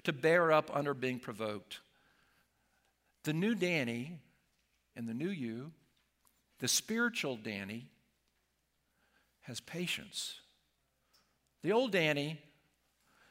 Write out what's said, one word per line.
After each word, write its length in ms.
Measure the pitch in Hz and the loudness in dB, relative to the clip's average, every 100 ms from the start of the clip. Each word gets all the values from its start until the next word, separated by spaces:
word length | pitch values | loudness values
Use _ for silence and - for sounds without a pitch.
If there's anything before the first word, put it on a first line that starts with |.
| - | -4
to 80 | |
bear 400 | 139 156 175 165 | 2 6 6 8
up 200 | 156 151 | 6 4
under 200 | 143 147 | 0 0
being 260 | 135 127 123 | 0 -2 -2
provoked. 640 | 131 104 110 107 - - - _ _ _ _ _ _ _ _ _ _ _ _ _ 156 | -6 -4 -4 -4 -8 -16 -16 _ _ _ _ _ _ _ _ _ _ _ _ _ -2
The 80 | |
new 200 | 156 202 | 0 2
Danny 640 | 208 180 165 117 120 147 170 - _ _ _ _ _ _ 127 | 2 2 2 0 -2 -6 -10 -16 _ _ _ _ _ _ -10
and 120 | 117 | -6
the 60 | |
new 160 | 117 175 | -4 -4
you, 440 | 180 117 113 151 165 _ _ _ _ _ _ _ _ | -4 -6 -6 -10 -16 _ _ _ _ _ _ _ _
the 100 | 127 | 0
spiritual 640 | - - 226 240 - 147 117 | 0 0 0 0 0 -4 -4
Danny, 540 | 110 98 98 113 139 _ _ _ _ _ _ _ _ _ _ _ _ _ _ _ | -4 -6 -6 -10 -12 _ _ _ _ _ _ _ _ _ _ _ _ _ _ _
has 180 | - 117 | -12 -12
patience. 800 | - 165 175 - - - - - - _ _ _ _ _ _ _ _ _ _ _ | -8 -6 -4 -4 -6 -8 -8 -10 -18 _ _ _ _ _ _ _ _ _ _ _
The 120 | 156 | 2
old 180 | 226 262 | 4 4
Danny, 480 | 185 156 143 147 160 - _ _ _ _ _ _ _ - | 2 4 2 -2 -6 -14 _ _ _ _ _ _ _ -20